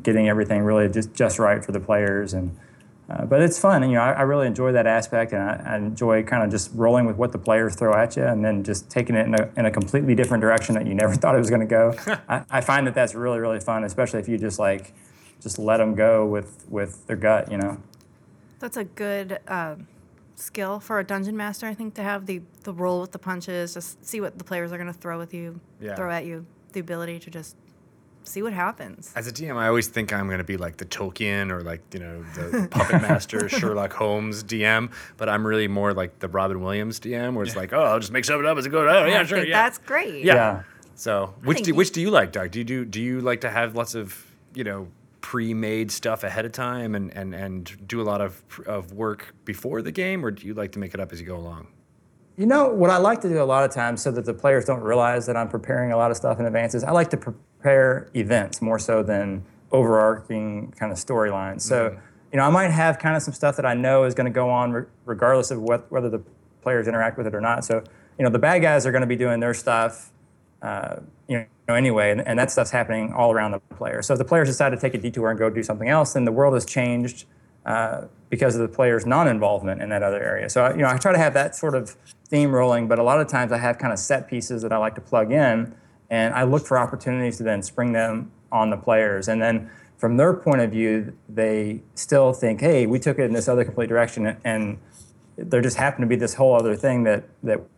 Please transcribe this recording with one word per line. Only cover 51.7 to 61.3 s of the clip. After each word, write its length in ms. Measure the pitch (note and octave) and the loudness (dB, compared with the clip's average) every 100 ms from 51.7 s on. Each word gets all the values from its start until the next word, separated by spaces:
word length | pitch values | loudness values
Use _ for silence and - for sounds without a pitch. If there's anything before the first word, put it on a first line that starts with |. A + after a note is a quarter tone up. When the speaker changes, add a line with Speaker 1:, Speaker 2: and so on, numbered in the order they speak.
| _ _ _ _ _ _ - | _ _ _ _ _ _ -2
Speaker 1:
You 80 | A3 | 2
know, 220 | C#4+ C4+ | 4 4
what 200 | G#3+ F3 | 4 4
I 80 | F3+ | 6
like 220 | G3+ A#3 | 4 2
to 80 | F#3 | 0
do 120 | D#3+ | 0
a 20 | |
lot 200 | C3+ C3+ C3+ | 2 4 2
of 60 | |
times 300 | C3 A#2+ A2+ | 0 -2 -2
so 100 | C#3 | -4
that 120 | A#2+ A2+ | -4 -4
the 80 | |
players 300 | - C#3 C3+ B2+ | 0 2 4 2
don't 140 | B2+ | -2
realize 440 | A2 A#2+ A#2+ A#2+ A#2 | 2 2 4 2 -2
that 100 | A#2 | -2
I'm 140 | A2+ | -2
preparing 420 | A#2 - B2+ B2 | -4 -2 -2 0
a 60 | A#2 | 2
lot 120 | A#2 | 2
of 60 | A2+ | 2
stuff 220 | B2+ A#2 | -2 0
in 60 | A#2 | 0
advance 280 | A2 A#2 | 0 0
is 120 | A#2 A#2 | -2 0
I 60 | |
like 180 | E3+ E3 | 2 2
to 80 | G2+ | -2
prepare 880 | B2 - _ _ C#3+ C3+ C3 C3 - B2 | -6 -12 _ _ 4 6 6 2 -2 -4
events 460 | G#2 A#2 G2 - | 0 0 0 -4
more 180 | A2+ A2 | -2 -2
so 240 | - A2 | 0 0
than 400 | G#2 G2+ G2+ F#2 - _ _ C3 A2+ | 2 0 -2 -6 -10 _ _ 2 4
overarching 800 | A2 G#2+ A2 - A2 G#2+ G#2 - - | 6 4 2 -4 -6 -4 -6 -10 -8
kind 120 | G#2+ | -8
of 60 | F2+ | -6
storylines. 640 | - A#2+ G#2+ | -2 0 0